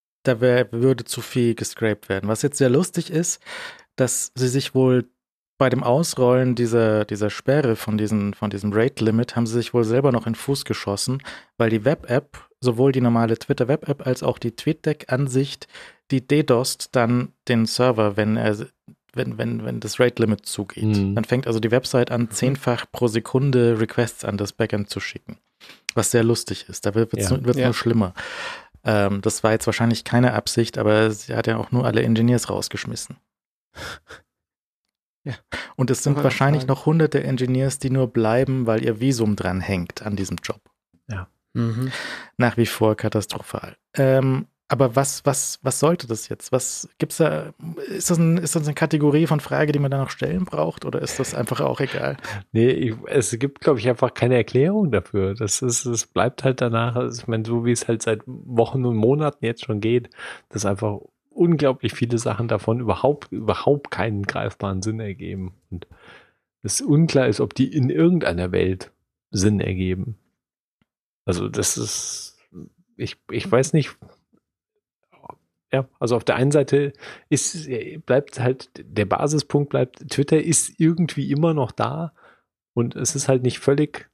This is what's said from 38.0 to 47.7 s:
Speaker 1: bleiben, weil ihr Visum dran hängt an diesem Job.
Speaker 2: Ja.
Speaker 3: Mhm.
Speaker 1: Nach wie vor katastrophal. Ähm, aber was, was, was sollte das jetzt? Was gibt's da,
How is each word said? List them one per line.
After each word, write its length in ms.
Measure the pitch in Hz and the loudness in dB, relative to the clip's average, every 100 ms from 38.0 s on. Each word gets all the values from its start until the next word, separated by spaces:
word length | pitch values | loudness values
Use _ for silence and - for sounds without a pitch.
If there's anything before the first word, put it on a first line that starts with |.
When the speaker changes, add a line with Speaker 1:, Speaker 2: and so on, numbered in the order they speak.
| 127 | 0
Speaker 1:
bleiben, 580 | 117 110 117 131 131 117 | 2 2 4 2 0 0
weil 180 | 113 123 | 0 0
ihr 140 | 107 | 0
Visum 340 | 127 123 110 101 | 0 2 2 0
dran 240 | 95 92 | 0 -2
hängt 420 | 90 95 87 - | -2 -2 -4 -8
an 120 | 107 101 | -6 -4
diesem 220 | 95 92 | -4 -6
Job. 200 | - - _ _ _ _ - | -8 -12 _ _ _ _ -10
Speaker 2:
Ja. 180 | 101 92 _ _ | -10 -10 _ _
Speaker 3:
Mhm. 380 | 120 117 113 131 - - - - - | -4 -2 -2 -6 -6 -10 -12 -12 0
Speaker 1:
Nach 180 | 123 117 | 0 2
wie 100 | 113 | 0
vor 300 | - 110 107 | 2 2 2
katastrophal. 800 | 110 107 101 - - - - - _ - | 0 -2 -4 -8 -10 -12 -12 -20 _ 0
Ähm, 520 | 135 131 135 131 - _ - | 2 4 2 0 -4 _ -4
aber 260 | 127 131 117 | 0 2 2
was, 300 | 139 - - | -2 -2 -2
was, 340 | 135 - - | -2 -4 -6
was 160 | 131 - | -4 0
sollte 280 | 147 170 120 | 2 0 -2
das 200 | 113 - | -6 -6
jetzt? 220 | 104 - | -12 -2
Was 380 | 131 - - - - | -2 -2 -10 -10 -6
gibt's 200 | 151 - | -4 0
da, 360 | 156 151 156 - 160 | 0 0 -6 -12 -12